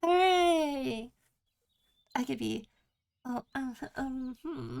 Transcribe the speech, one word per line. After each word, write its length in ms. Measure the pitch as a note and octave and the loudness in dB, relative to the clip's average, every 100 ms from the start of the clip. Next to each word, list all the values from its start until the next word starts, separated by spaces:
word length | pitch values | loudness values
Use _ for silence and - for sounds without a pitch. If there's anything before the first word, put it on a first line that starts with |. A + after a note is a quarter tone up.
Hooray! 1080 | E4 F4+ F#4 F4+ F4 E4 D#4 C#4+ C4 A3+ A#3 _ _ _ _ _ _ _ _ _ _ | 4 6 6 6 6 4 2 -2 -4 -4 -8 _ _ _ _ _ _ _ _ _ _
I 100 | - | -6
could 140 | B3+ B3+ | -4 -4
be, 300 | A3 A3+ - _ _ _ _ _ - | -4 -4 -8 _ _ _ _ _ -10
oh, 160 | B3 - | -10 -8
um, 220 | - C4 A#3 - - | -8 -8 -8 -12 -8
um, 400 | C4+ C4 B3+ B3 | -6 -6 -8 -10
hmm. 380 | D#4 D4+ A#2 F3 | -10 -8 -8 -8